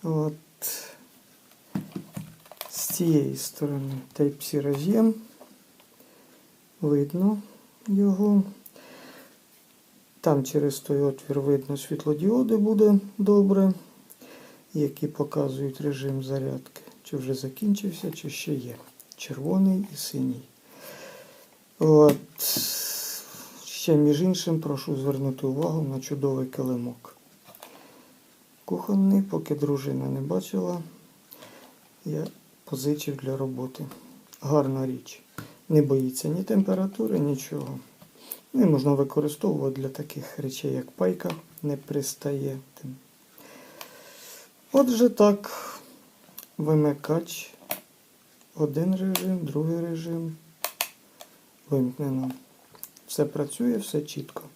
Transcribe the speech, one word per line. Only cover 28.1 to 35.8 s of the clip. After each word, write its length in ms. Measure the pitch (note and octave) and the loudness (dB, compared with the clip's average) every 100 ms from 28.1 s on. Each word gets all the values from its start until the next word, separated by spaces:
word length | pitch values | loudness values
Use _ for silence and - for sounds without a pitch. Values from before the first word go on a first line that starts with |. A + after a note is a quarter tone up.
| _ _ _ _ _ - | _ _ _ _ _ -8
Кухонний, 560 | - - G3 G3 G3 | -6 0 4 6 4
поки 340 | G3 D#3+ D#3+ C#3+ | 2 -4 -2 -2
дружина 500 | D3 C#3+ C#3 C3 C3+ | 0 0 -2 -4 -4
не 160 | C3+ | -4
бачила, 600 | C#3 F3+ F#3+ G3 F3+ F3 D#3+ - - _ _ - - - - _ _ _ - | -2 -2 -2 -4 -2 -4 -8 -18 -20 _ _ -20 -20 -20 -20 _ _ _ -6
я 220 | D3+ F3+ - _ _ | -6 -6 -12 _ _
позичив 520 | - C3+ C#3 D3 - C3+ | -10 -4 -2 -2 -4 -6
для 220 | C3 C3+ | -6 -4
роботи. 480 | C3+ B2+ B2+ - C3 - - - _ - | -4 -6 -8 -10 -14 -14 -20 -20 _ -12
Гарна 460 | C3+ D3 C3+ C3+ C3 | 2 2 4 0 -4
річ. 340 | C3 - - _ - - - _ | -6 -12 -20 _ -18 -18 -20 _
Не 120 | D#3 | 4